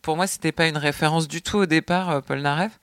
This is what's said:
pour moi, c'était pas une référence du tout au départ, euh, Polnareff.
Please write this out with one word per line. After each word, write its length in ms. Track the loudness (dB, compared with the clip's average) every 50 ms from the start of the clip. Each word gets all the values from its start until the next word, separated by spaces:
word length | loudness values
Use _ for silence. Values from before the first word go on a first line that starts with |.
pour 140 | -6 -4 -2
moi, 100 | -2 -2
c'était 280 | -2 -2 -2 -2 -2 0
pas 140 | 2 2 2
une 100 | 2 0
référence 500 | 0 -2 0 0 0 2 2 2 0 0
du 140 | -4 -8
tout 160 | -6 -2 0 0
au 80 | 2
départ, 440 | 2 2 2 2 2 0 0 0 0
euh, 120 | -2 -2
Polnareff. 500 | -2 -4 -4 -2 -2 0 0 0 -2 -4 -6 -10